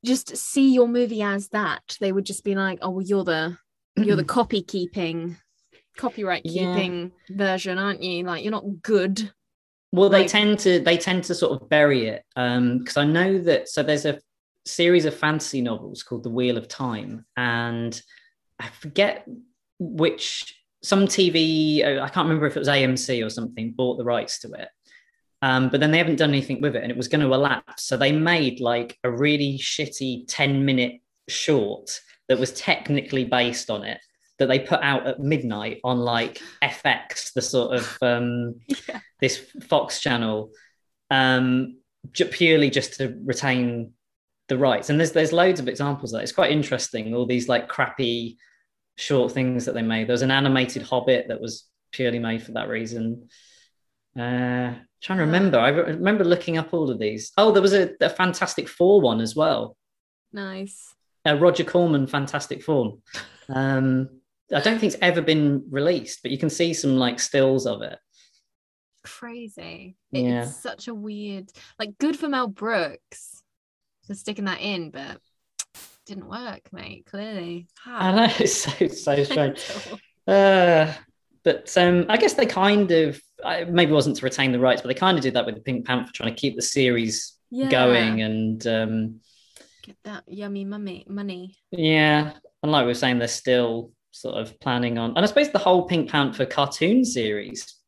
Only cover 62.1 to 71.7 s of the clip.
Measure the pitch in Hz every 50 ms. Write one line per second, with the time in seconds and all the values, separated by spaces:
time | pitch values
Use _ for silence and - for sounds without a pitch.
62.1 | - 143 139 135 - 143 - - 143 - - - 156 135 120 107 98 _ _ _
63.1 | - - - - - _ _ - 135 131 135 135 135 131 131 131 131 131 131 131
64.1 | - _ _ _ _ _ _ _ 147 143 - 220 226 226 226 190 - - - 180
65.1 | 170 170 147 156 156 156 147 143 143 135 139 - 135 139 143 170 180 143 113 -
66.1 | - - - 123 139 139 170 151 - - 170 170 160 - - 139 131 131 123 120
67.1 | 120 - - - - 139 135 135 131 131 - 117 107 107 - - - _ _ _
68.1 | _ _ _ _ _ _ _ _ _ _ _ _ _ _ _ _ _ _ _ -
69.1 | - - 240 233 233 240 233 214 - - 170 165 165 - - 185 190 _ _ _
70.1 | - 131 123 123 123 120 120 135 - - - 240 220 - - 247 233 208 208 214
71.1 | 208 208 208 208 196 196 190 - _ - - -